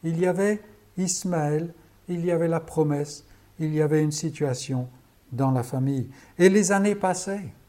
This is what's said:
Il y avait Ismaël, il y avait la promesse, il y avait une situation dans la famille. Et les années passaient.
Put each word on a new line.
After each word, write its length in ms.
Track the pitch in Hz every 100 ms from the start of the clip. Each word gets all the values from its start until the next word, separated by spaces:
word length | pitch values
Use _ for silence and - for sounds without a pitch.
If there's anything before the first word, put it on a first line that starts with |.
Il 160 | 165 165
y 80 | 180
avait 340 | 175 202 208 - - - -
Ismaël, 760 | 185 - 185 175 147 151 170 - - - -
il 160 | 175
y 80 | 170
avait 160 | 170 170
la 120 | 165
promesse, 640 | 160 - 156 143 147 - - - - -
il 140 | 156
y 80 | 156
avait 220 | 151 156
une 80 | 156
situation 760 | 151 165 - 147 127 - 127 123 - _ _ _
dans 200 | 120 135
la 120 | 127
famille. 460 | 123 135 135 139 113 - - -
Et 120 | 180
les 220 | 196 185
années 240 | 196 202 202
passaient. 560 | 190 180 - 196 165 -